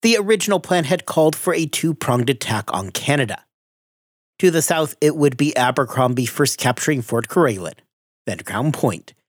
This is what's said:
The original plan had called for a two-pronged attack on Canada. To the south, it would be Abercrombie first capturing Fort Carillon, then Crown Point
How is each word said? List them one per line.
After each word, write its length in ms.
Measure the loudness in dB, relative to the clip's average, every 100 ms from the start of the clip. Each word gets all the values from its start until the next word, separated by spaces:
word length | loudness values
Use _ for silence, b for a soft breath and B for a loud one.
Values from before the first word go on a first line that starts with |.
The 160 | 4 2
original 420 | 2 0 2 0
plan 260 | 2 0 2
had 200 | -2 -2
called 300 | 2 4 2
for 180 | -2
a 140 | 0 -2
two-pronged 600 | -2 -2 -2 0 0 2
attack 460 | -2 -2 -4 -4
on 160 | -6 -6
Canada. 560 | -8 -2 0 0 -6 _ _ _ _ _ _ _ _ _ _
To 100 | 2
the 140 | 2
south, 320 | 0 0 -2 2
it 160 | 0 4
would 220 | 2 2
be 180 | 0 2
Abercrombie 720 | 0 2 -2 0 0 0 -4
first 320 | 0 -2 0
capturing 460 | -2 0 -2 -2
Fort 260 | -2 -4 -2
Carillon, 460 | 2 2 0 -8 -14 _ _ _ _ -10
then 140 | -10
Crown 320 | -8 -4 -2
Point 420 | 0 -2 -2 -12 _